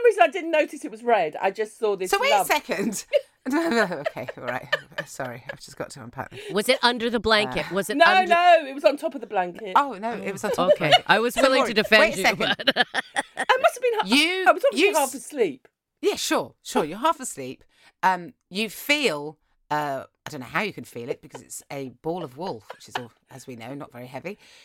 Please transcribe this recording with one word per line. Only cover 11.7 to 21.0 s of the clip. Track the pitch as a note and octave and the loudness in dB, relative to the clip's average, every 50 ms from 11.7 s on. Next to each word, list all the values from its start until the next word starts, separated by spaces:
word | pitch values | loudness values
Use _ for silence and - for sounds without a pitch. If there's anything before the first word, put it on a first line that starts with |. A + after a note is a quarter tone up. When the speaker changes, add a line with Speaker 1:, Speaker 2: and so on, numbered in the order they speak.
| A3 | 0
Speaker 3:
defend | G#3 G#3+ - A3 G#3+ | 0 2 4 6 6
Speaker 2:
wait | D#4 E4 - | 6 4 4
a | F#3+ | 2
Speaker 3:
you, | F#3+ | 0
Speaker 2:
second. | B3+ G#3 - A3 F#3+ G3 - A3+ | 0 0 0 0 -2 -2 0 0
Speaker 3:
but | C4 - A3+ | 0 0 0
<laughs> | A#3+ - - A#3 - - - - C#4 - _ - | -2 -2 -2 -6 -8 -4 -4 -6 -6 -6 _ -4
Speaker 1:
I | - - B4 C5 | 0 0 2 4
must | C5+ D5+ C#5+ | 4 2 2
have | B4 B4+ | 0 0
been | B4 A4+ G#4 | -2 0 0
ha-, | - F#3 | 0 2
Speaker 2:
You, | A#3 C#4+ D#4 E4+ F#4 F#4+ F#4 F#4 | 4 4 4 4 2 2 4 4
Speaker 1:
I | |
was | D4+ F#4 - | 4 4 2
obviously | C#5 - B3+ F4 G#4 | 2 2 4 2 4
Speaker 2:
you | D4 | 4
Speaker 1:
half | D#4+ C#4 C4 | 2 0 0
Speaker 2:
s- | - | -2
Speaker 1:
asleep. | C4 - - D#4 C#4 A3 E3 B2 - _ _ _ _ _ _ _ _ | -6 -14 -10 -4 -2 -2 -2 -2 -6 _ _ _ _ _ _ _ _
Speaker 2:
Yeah, | - G4 F#4 | -2 -2 0
sure, | - - - D#4 B3 D3 G2+ - _ _ | 0 -2 0 0 -2 -2 -4 -10 _ _
sure. | - - B3 F3 | -4 -2 0 0
You're | D3 E3+ G#3+ | 0 -2 -2
half | B3+ D#4+ E4 D#4+ | 0 0 0 -2
asleep. | B3 - - D3 C3 B2+ C3+ - _ _ _ _ _ _ _ _ | -6 -10 -10 -10 -10 -12 -12 -14 _ _ _ _ _ _ _ _
Um, | - F#3 F#3 F3+ F3 - - _ _ _ | 0 2 2 0 -2 -10 -16 _ _ _
you | F3 G3 A3+ G#3 | -6 -4 -4 -4
feel, | - - - - C#4+ D4+ C#4+ G#3 D#3 D3 D3 D3+ D#3 _ _ _ _ _ _ _ | -6 -6 -2 0 0 2 2 0 0 -2 -6 -10 -12 _ _ _ _ _ _ _
uh, | D3+ D3+ D3+ C#3+ C3+ C3 - - _ _ _ | -2 -2 -2 -2 -4 -6 -8 -12 _ _ _
I | - | -14
don't | D#3 C#3 | -12 -12
know | B2 A#2 | -12 -6
how | C3+ E3 | -4 -4
you | G#3+ G3 - | -4 -4 -6
can | - B2 | -10 -14
feel | - - B2 | -14 -14 -12